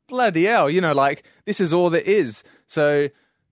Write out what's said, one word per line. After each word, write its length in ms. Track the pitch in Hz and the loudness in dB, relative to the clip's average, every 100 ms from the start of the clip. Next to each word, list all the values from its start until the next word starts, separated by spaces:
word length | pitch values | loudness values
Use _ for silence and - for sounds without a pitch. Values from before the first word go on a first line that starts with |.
| - | -12
"Bloody 380 | 254 233 160 185 | -2 -2 0 0
hell," 240 | 226 147 | 2 2
you 100 | 170 | 0
know, 140 | 170 | 0
like, 300 | 139 139 147 - _ - | 2 0 -2 -12 _ -6
this 140 | 202 | -2
is 140 | 175 | 0
all 160 | 175 175 | 2 2
that 160 | 165 175 | 0 0
is. 340 | 208 135 104 - _ - | 0 0 -6 -16 _ -10
So 420 | - 147 147 143 _ _ _ _ | -2 0 2 -2 _ _ _ _